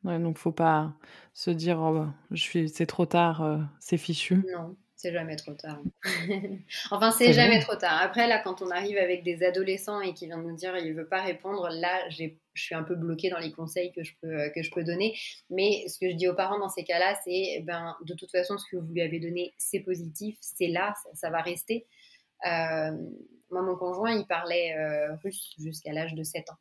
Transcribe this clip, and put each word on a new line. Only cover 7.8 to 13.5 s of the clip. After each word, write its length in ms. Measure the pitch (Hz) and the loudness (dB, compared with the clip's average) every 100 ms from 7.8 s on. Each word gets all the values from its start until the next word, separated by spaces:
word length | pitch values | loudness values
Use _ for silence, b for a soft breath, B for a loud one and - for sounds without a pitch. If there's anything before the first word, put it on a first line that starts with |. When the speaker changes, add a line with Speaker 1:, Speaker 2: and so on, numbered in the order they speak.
| 180 160 | 2 4
Speaker 2:
Après, 260 | 190 233 233 | 2 4 4
là, 120 | 220 | 4
quand 220 | 190 185 | 0 -4
on 80 | 185 | -4
arrive 280 | 175 202 202 | -2 0 2
avec 260 | 180 180 | 2 2
des 200 | 175 165 | -2 2
adolescents 560 | 180 180 190 190 - 208 | 2 2 0 -2 -4 -4
et 120 | 190 | -4
qu'ils 140 | 170 170 | -6 -10
viennent 140 | 165 | -8
nous 120 | 165 165 | -8 -6
dire, 220 | 185 185 | -4 -4
il 160 | 160 | -4
veut 140 | 156 160 | -6 -2
pas 140 | 185 | -2
répondre, 460 | 190 170 196 202 175 | -2 -4 -4 -4 -4
là, 360 | 165 175 185 180 | -2 0 0 -2
j'ai, 300 | 160 160 156 _ | -6 -8 -8 _
je 100 | - | -10
suis 120 | - 165 | -6 -6
un 80 | |
peu 120 | 160 175 | -4 -2
bloquée 340 | 165 160 190 | -2 -2 -2
dans 100 | 175 | -2
les 120 | 165 | -6